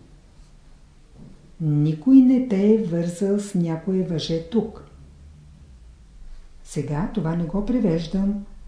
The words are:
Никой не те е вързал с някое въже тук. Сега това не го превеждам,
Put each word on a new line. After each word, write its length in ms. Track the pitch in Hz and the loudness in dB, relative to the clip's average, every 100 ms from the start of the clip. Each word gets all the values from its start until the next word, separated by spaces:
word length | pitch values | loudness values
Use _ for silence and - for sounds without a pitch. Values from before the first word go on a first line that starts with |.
| - - - - - - - - - - - - - - - - | -20 -20 -20 -20 -20 -20 -20 -20 -20 -20 -20 -20 -20 -20 -20 -6
Никой 540 | 156 147 151 156 254 269 | 0 2 0 0 6 8
не 320 | 254 254 254 | 8 4 2
те 260 | 190 208 | 2 4
е 100 | 220 | 4
вързал 560 | 180 170 170 - 196 208 | 2 -2 -4 -2 -2 0
с 160 | 202 180 | -2 -2
някое 480 | 165 160 - 185 | -2 -4 -2 -2
въже 460 | 170 160 - 165 - | -2 -4 -2 -4 -2
тук. 360 | 233 - - - - - - - - - - - - - - - - - - - - | -2 -2 -10 -20 -20 -20 -20 -20 -20 -20 -20 -20 -20 -20 -20 -20 -20 -18 -18 -18 -20
Сега 480 | - 156 131 147 202 | -10 -8 -4 -4 -4
това 220 | 208 160 170 | -4 -4 -4
не 80 | |
го 220 | 160 196 214 | -4 -4 -2
превеждам, 800 | 240 208 165 165 190 196 208 202 - | 0 0 0 -2 -2 -2 -4 -10 -18